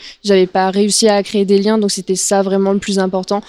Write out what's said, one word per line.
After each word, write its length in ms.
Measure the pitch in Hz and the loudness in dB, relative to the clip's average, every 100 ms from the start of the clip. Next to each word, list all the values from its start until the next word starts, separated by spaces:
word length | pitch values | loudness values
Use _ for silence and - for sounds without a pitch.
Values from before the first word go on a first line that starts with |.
| - - | -6 -8
J'avais 220 | 202 196 185 | 0 2 2
pas 240 | 190 190 | 0 0
réussi 380 | 190 208 190 226 | 0 0 2 2
à 160 | 202 | 2
créer 220 | 190 214 196 | 0 -2 2
des 120 | 196 | 2
liens, 220 | 202 220 | 2 0
donc 100 | 202 | 0
c'était 260 | 196 185 185 | -4 -4 -4
ça 280 | - 196 | 0 0
vraiment 300 | 196 196 196 | 0 0 0
le 60 | 196 | -2
plus 200 | - 196 | -2 -2
important. 420 | 190 185 190 202 | -2 -4 -4 -6